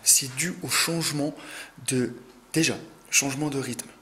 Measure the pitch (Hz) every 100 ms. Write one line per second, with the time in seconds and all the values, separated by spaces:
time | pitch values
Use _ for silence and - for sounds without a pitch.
0 | - - 139 127 170 - 135 - - 165
1 | 156 147 147 147 - - - - 123 127
2 | 120 - - - - 160 156 90 - -
3 | - - 139 131 151 139 127 113 - -